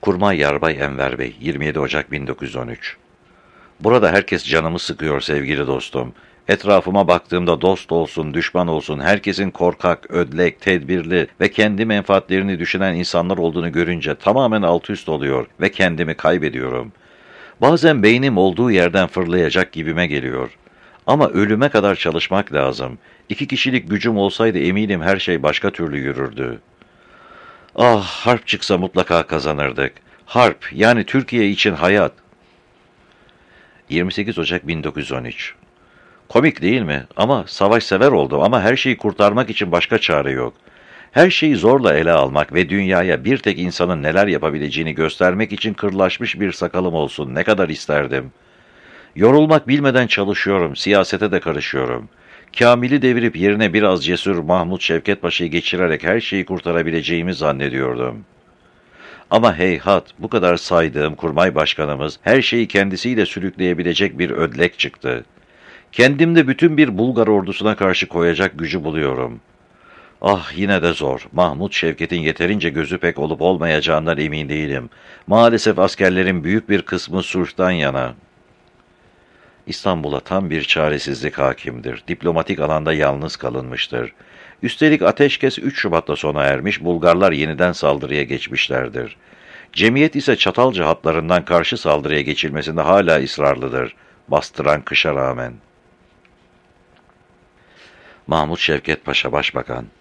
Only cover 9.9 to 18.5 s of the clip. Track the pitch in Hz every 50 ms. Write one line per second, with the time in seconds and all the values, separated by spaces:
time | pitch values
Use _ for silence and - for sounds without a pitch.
9.9 | 85 - - - - 85 87 65 65 80 90 82 - _ - 98 95 90 71 67
10.9 | 92 90 80 80 90 87 78 - _ _ 85 98 - - 110 107 104 95 113 113
11.9 | 107 104 95 - 98 95 - - 92 95 95 98 95 82 87 - - 95 98 95
12.9 | 87 85 90 - - 87 85 90 98 92 87 82 78 87 82 85 80 85 87 82
13.9 | 87 82 71 76 73 - - 98 107 127 135 120 110 107 98 85 87 85 - -
14.9 | 107 90 - - 80 73 67 69 67 65 62 - _ _ - 95 - - 95 90
15.9 | 82 78 87 78 78 - - 80 87 90 78 76 64 64 64 64 62 62 60 57
16.9 | - _ _ _ _ _ _ - - - - - - _ - 135 160 165 - 165
17.9 | 156 131 98 107 117 123 131 139 120 95 95 95